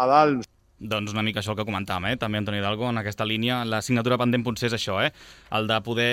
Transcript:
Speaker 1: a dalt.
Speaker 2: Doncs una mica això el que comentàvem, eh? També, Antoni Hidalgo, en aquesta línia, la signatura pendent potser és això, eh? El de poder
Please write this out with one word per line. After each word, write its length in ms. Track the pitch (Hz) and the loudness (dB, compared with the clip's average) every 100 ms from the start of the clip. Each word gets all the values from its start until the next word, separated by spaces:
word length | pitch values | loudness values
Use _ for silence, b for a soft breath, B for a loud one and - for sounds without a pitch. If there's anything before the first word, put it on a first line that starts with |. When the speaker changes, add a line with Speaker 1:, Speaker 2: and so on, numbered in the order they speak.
Speaker 1:
a 40 | 127 | 6
dalt. 340 | 143 151 131 110 _ _ - | 6 6 4 -4 _ _ -14
Speaker 2:
Doncs 380 | 110 107 104 | -6 -4 -2
una 100 | 107 | -2
mica 160 | 107 107 | -2 -2
això 140 | 101 | -4
el 20 | 104 | -4
que 80 | |
comentàvem, 460 | 107 95 98 92 95 | -2 -4 -4 -4 -2
eh? 80 | 127 | -2
També, 160 | 113 107 | -2 -2
Antoni 240 | 104 104 | -2 -2
Hidalgo, 300 | 101 107 123 | -2 -2 -2
en 80 | 117 | -2
aquesta 240 | 104 101 | -4 -4
línia, 380 | 107 110 120 123 | -2 -2 0 -2
la 160 | 117 110 | -2 -2
signatura 380 | - 123 117 123 | 0 0 2 2
pendent 240 | 123 123 | 2 2
potser 240 | 117 113 120 | 0 -2 -2
és 80 | 113 | -2
això, 220 | - 101 | -2 0
eh? 140 | 143 - B B B 107 | -2 -4 B B B -2
El 140 | 110 | 0
de 80 | 110 | 0
poder 300 | 110 117 120 | 0 0 0